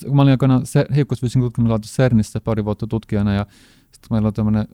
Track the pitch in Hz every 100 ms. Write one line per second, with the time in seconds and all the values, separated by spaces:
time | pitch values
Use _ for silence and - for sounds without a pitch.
0 | - 139 139 131 135 127 127 147 143 139
1 | 143 127 123 131 123 117 117 113 107 -
2 | 131 117 104 110 - 110 104 104 110 113
3 | - 104 104 101 101 _ _ _ _ _
4 | - 113 107 104 107 107 104